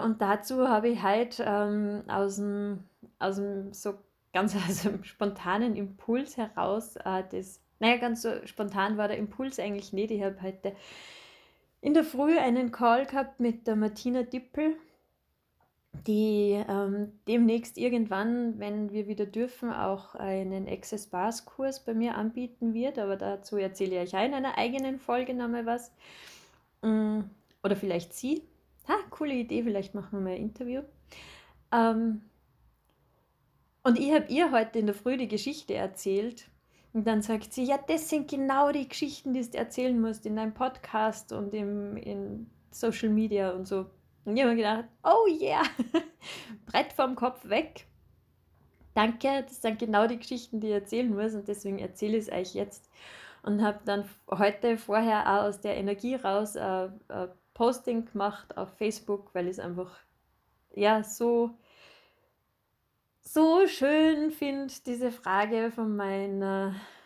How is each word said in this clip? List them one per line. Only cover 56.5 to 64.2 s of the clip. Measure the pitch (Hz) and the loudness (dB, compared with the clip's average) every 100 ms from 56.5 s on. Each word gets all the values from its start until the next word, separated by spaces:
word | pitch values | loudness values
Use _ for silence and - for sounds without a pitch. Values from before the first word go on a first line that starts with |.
| - | -2
äh, | 196 190 190 202 - | -2 -2 -4 -8 -10
äh, | - 180 - _ | -8 -8 -10 _
Posting | - 233 247 - 226 226 | 0 2 2 -2 -2 -4
gemacht | 202 202 202 - - | -2 -2 -4 -12 -10
auf | 190 - | -10 -4
Facebook, | 214 214 - 202 202 | -4 -2 -4 -4 -4
weil | 185 175 | -4 -4
ich's | 185 | -4
einfach, | 175 175 185 - _ _ _ _ _ _ _ | -6 -8 -8 -12 _ _ _ _ _ _ _
ja, | - 208 220 | 0 4 4
so, | 208 - 233 233 233 233 _ _ - - _ _ _ _ _ _ _ _ _ _ _ _ | 0 -2 2 4 2 -4 _ _ -20 -20 _ _ _ _ _ _ _ _ _ _ _ _
so | - 311 320 339 381 | -2 4 6 8 6
schön | - 269 302 311 302 | 4 4 6 6 4